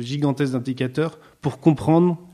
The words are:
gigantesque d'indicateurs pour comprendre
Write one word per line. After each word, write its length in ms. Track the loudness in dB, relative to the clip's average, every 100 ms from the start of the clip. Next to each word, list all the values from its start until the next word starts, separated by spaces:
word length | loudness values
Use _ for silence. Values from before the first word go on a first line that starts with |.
gigantesque 500 | -6 -4 -2 0 -2
d'indicateurs 640 | -4 -6 -6 -4 -4 -6 -6 _ _
pour 200 | -8 0
comprendre 580 | 2 2 4 4 4 0 -8